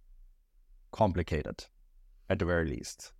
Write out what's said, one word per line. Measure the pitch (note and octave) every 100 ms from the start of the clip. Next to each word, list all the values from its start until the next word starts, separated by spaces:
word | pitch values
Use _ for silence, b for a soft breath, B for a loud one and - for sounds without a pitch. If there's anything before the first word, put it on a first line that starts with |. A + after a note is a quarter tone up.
| - - - - _ _ - - -
complicated, | - G#2+ F2 E2+ D#2 - - - _ - - - - -
at | F#2+
the |
very | E2+ E2+ E2
least. | C2 - - - -